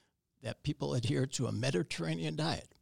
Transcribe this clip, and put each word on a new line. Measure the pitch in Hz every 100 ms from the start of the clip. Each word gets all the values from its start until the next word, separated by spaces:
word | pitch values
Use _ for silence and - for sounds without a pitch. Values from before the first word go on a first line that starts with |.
| _ _ _ _
that | 113 -
people | 143 - 143
adhere | 135 117 143 135
to | - 113
a |
Mediterranean | 104 127 175 160 - 165 165 160 156
diet, | 160 127 - _